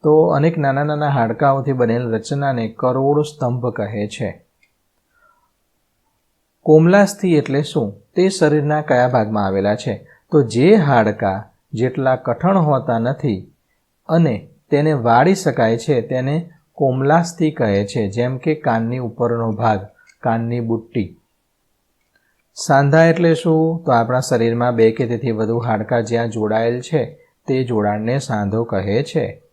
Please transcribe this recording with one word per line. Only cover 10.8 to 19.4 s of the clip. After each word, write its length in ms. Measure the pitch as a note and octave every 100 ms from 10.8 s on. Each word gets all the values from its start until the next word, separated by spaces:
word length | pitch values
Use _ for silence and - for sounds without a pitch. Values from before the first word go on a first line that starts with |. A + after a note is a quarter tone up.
| C#3+ B2+ G#2+ G#2 G2 F#2+ - _ _
જેટલા 420 | A2 B2+ B2+ C3 B2+
કઠણ 420 | - A#2 F3 G3
હોતા 420 | D3+ C3+ - A2+
નથી 520 | A#2 C3 C#3+ F#2+ - _ _ _ _ _ -
અને 400 | E3 D#3 G#2 - _ _
તેને 220 | C#3+ D#3
વાળી 420 | C#3+ A#2 A#2 D3+ F#3+
શકાય 420 | D#3+ C3 A2+ A2+
છે, 240 | - C3
તેને 480 | A2 B2+ C3 D#3 E3+ - _
કોમલાસ્થિ 800 | - C#3 B2+ C#3 E3 E3+ - D#3
કહે 340 | D3+ A2+ G2+ G2+
છે. 220 | B2+ G2+
જેમ 300 | G#2 B2 C3
કે 180 | E3 D3+
કાનની 440 | C#3+ A2+ A2+ B2+
ઉપરનો 520 | A#2+ G#2+ A#2+ A#2